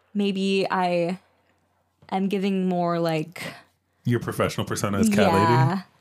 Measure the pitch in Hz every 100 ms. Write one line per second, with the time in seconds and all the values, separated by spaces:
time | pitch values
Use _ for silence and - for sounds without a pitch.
0 | _ 202 202 190 196 196 185 190 180 175
1 | 170 190 _ _ _ _ _ _ _ _
2 | - 190 190 196 196 190 185 175 170 170
3 | 165 160 165 - - - - _ _ _
4 | 127 117 - - 95 - 104 104 104 101
5 | - 101 - 98 104 120 165 190 - _